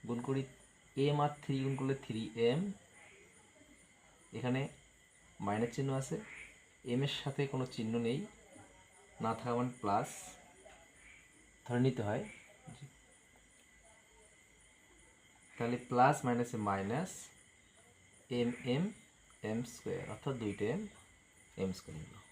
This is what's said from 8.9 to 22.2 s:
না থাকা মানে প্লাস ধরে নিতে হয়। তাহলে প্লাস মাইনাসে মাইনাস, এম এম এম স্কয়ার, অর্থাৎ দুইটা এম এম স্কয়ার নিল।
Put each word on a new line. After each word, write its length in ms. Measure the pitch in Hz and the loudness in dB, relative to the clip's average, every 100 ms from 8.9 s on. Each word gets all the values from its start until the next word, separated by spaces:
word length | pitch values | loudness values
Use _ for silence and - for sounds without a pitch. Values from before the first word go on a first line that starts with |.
| - - - | -20 -20 -4
না 80 | 113 110 | -2 -2
থাকা 140 | 123 120 | 0 0
মানে 120 | 127 120 | 0 -2
প্লাস 280 | 104 104 139 - - - - - - - - - - - - - - - | 0 2 0 -8 -14 -18 -20 -20 -20 -20 -20 -20 -20 -20 -20 -20 -20 -20
ধরে 160 | - 123 131 | -2 4 4
নিতে 140 | 123 104 | 4 0
হয়। 160 | 120 214 - - - - - - - - - - - - - - - - - - - 220 - - - - - - - - - - - - - | -2 -4 -12 -20 -20 -18 -16 -18 -20 -20 -20 -20 -20 -20 -20 -20 -20 -20 -20 -20 -20 -20 -20 -20 -20 -20 -20 -20 -20 -20 -20 -20 -20 -20 -2
তাহলে 200 | 120 123 - | 0 0 2
প্লাস 260 | 123 131 147 | 8 8 8
মাইনাসে 320 | 127 120 120 113 104 | 2 2 2 0 2
মাইনাস, 420 | 98 98 190 185 - - - - - - - - - - - - 120 | 2 0 -2 -2 -8 -16 -20 -20 -20 -20 -20 -20 -20 -20 -20 -4 0
এম 100 | 120 - 127 | 0 0 0
এম 100 | 135 196 - - - - - 107 | 2 2 -2 -20 -20 -20 -8 -2
এম 100 | 113 123 | -2 -4
স্কয়ার, 300 | - 107 92 - | -8 -6 -6 -6
অর্থাৎ 200 | 107 143 127 | -4 -4 -2
দুইটা 240 | 107 98 104 | -2 0 0
এম 80 | 170 214 - - - - - - - | -2 -4 -12 -20 -20 -20 -20 -16 -4
এম 80 | 95 92 | -4 -4
স্কয়ার 180 | - 78 | -10 -12
নিল। 140 | 78 - | -12 -16